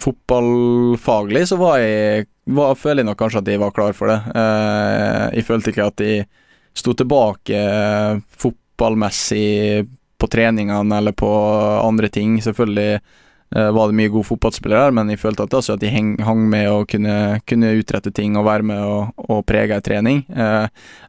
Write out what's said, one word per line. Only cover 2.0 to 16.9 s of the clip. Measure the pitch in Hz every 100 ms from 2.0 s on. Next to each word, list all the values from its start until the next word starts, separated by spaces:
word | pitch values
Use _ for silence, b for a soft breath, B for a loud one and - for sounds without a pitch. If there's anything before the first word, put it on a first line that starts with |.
| 107 107 104 _ -
var, | 135 139 131
føler | 147 147
jeg | 110
nok | 101
kanskje | 113 113
at | 101
jeg | 101
var | 101
klar | - 104 98
for | 107
det. | 110 113 117
Eh, | 110 107 107 104 104 104 107 110 107 113
jeg | -
følte | 113 107
ikke | 104 104
at | -
jeg | 107 107 101 b b b b -
sto | 123
tilbake, | 117 127 143 110 95 - 104
eh, | 104 104 104 104 107 107 - -
fotballmessig | 127 117 _ - 113 110 104 - - 104 104 104 104 104 104 - _ -
på | 117
treningene | 113 113 110 101 104 104 104
eller | 104
på | - 107 107 107 107 104 107 110
andre | 110 107
ting. | 104 107 110
Selvfølgelig, | 110 107 113 104 104 104 b b b b b -
eh, | 107
var | 110 107
det | 107
mye | 107
gode | 107 101
fotballspillere | 113 113 - - 110 143
her, |
men | 117 107
jeg | 104
følte | 110 107
at, | 101
altså, | 131 117 104
at |
de | 104
heng-, | 110 107 -
hang | 110 110 110
med | 107 104
og | 104
kunne, | 104